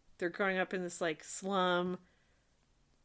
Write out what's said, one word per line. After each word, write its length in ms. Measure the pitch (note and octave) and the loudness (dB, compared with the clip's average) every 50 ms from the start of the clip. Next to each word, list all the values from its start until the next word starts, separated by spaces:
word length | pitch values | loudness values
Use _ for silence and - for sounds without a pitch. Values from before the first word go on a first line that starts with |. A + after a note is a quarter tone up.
| _ - - | _ -20 -6
They're 120 | - F#3 E3+ | -4 -4 -2
growing 280 | F3 - G3+ F#3+ F#3 | 0 0 0 2 2
up 160 | F#3 F#3 F3+ - | 0 0 -2 -2
in 80 | F#3 F3+ | -4 -4
this, 180 | F3 - - | -4 -2 -2
like, 220 | F#3 E3 D#3+ - - | 0 -2 -2 -4 -8
slum. 720 | - - - F#3+ F#3+ G3+ F#3 F3+ F3+ F3 F3+ F3+ F3+ F#3 F3+ - _ _ _ _ _ _ _ _ _ _ _ _ _ _ _ _ _ _ _ | -10 -8 -6 -4 0 2 4 4 4 4 4 2 0 -2 -4 -8 _ _ _ _ _ _ _ _ _ _ _ _ _ _ _ _ _ _ _